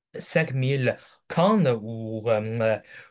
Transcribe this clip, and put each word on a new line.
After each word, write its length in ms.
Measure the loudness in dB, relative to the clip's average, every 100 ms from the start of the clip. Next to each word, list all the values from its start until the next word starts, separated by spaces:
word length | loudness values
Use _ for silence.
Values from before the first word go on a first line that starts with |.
| _ -4
cinq 340 | 0 2 0
mille 440 | -2 -2 0 0 -2 -10 _ _
cannes 420 | 2 2 4 2 0
ou, 420 | -4 -8 -8 -4 0
euh, 500 | 0 0 0 0 0 -4 -20 -20